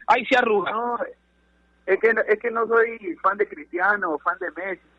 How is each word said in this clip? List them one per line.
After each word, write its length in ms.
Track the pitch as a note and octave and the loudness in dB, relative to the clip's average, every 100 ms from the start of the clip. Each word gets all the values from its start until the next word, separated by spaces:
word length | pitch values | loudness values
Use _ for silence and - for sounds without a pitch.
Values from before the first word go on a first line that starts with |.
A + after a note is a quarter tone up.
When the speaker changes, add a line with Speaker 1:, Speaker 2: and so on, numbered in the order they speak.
| - | 2
Speaker 1:
ahí 180 | A#3+ A3 | 2 2
se 100 | B3 | 2
arruga. 320 | A3+ G#3 F3 | 4 2 0
Speaker 2:
No, 260 | G#3+ A#3+ A#3 F#3 - _ _ _ _ _ _ - | -4 -4 -4 -8 -12 _ _ _ _ _ _ -2
es 120 | F#3+ | 2
que, 140 | A3 A3+ G3+ | 2 2 0
es 120 | G#3+ | 0
que 120 | A#3 | 0
no 160 | A3+ A3+ | -2 2
soy 480 | A3+ A3+ A3+ F#3+ D#3+ | 2 2 -2 -10 -4
fan 120 | F#3+ G3+ | -2 0
de 80 | G3+ | -4
Cristiano 640 | D#3 D3 E3+ F#3+ G#3 F#3 | -6 -8 -2 0 0 -2
o 80 | D#3 | -4
fan 180 | F3 F3+ | -4 -4
de 120 | F3+ | -6
Messi, 320 | D#3 F#3+ F3 _ | -8 -8 -10 _